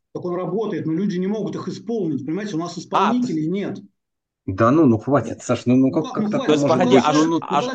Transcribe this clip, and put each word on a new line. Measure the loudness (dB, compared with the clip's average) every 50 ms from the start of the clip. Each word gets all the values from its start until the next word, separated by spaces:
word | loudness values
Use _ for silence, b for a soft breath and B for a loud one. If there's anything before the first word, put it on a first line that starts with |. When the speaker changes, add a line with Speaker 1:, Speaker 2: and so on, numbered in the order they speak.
| _ _ -12
Speaker 1:
Так | -10 -8
он | -6 -6
работает, | -6 -4 -4 -4 -4 -4 -4 -4 -4 -4 -2
но | -2
люди | -2 -2 -2 -2 -2
не | -2 -2
могут | -2 -2 -4 -6 -6
их | -8 -8 -8
исполнить, | -10 -10 -8 -6 -4 -4 -2 -4 -4 -4 -6
понимаете? | -6 -6 -6 -6 -6 -6
У | -6
нас | -6 -6 -8 -12 -8 -4
Speaker 2:
А, | 0 0 2 2 2
Speaker 1:
исполнителей | 0 0 -2 -2 -2 -2 -2
Speaker 2:
т- |
Speaker 1:
нет. | -2 -2 -4 -6 -8 -10 -14 -18 _ _ _ _ _ _ _ _ _ _ _ -6
Speaker 3:
Да | -2 2 2 4
ну, | 6 6 6
ну | 6 4 2
хватит, | 2 0 0 0 0 -2 -8
Speaker 2:
Нет. | -8 -4
Speaker 3:
Саш, | -4 -4 -2 0
ну, | 2 4
ну | 4 4 4
Speaker 1:
Ну | 2 0
Speaker 3:
как, | -4 -4 -4
Speaker 1:
как, |
Speaker 3:
как | -4 -2
Speaker 1:
ну | -2
Speaker 3:
такое | -2 -2 2 2
Speaker 1:
хватит, |
Speaker 2:
То | 2
есть, | 2 4
Speaker 3:
может | 2
Speaker 2:
погоди, | 2 4 4 6 6 6
Speaker 3:
быть? | 6
Speaker 2:
а | 6 4
Speaker 1:
ну, | 2 2
Speaker 2:
ш-, | 2
Speaker 1:
ну, | 0 -2
Speaker 2:
а | -2 -2 -2 -2
Speaker 1:
когда |
Speaker 2:
ш-, | -2 -2